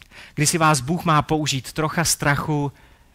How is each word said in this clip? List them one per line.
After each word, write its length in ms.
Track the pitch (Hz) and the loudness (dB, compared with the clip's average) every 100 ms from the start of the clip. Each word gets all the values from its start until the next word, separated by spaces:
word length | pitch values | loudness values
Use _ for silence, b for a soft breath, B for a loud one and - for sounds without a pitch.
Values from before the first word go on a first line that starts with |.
| - B B | -20 B B
kdy 120 | - 151 | -2 0
si 120 | 170 | 2
vás 220 | 160 151 | 4 2
Bůh 240 | 123 175 | 0 -2
má 180 | 175 151 | 2 0
použít, 500 | 147 156 147 135 - | 2 -2 0 -4 -6
trocha 320 | - 151 - | -4 -2 -2
strachu 680 | 160 - 147 143 151 147 143 b b b b | -2 0 0 0 0 -2 -2 b b b b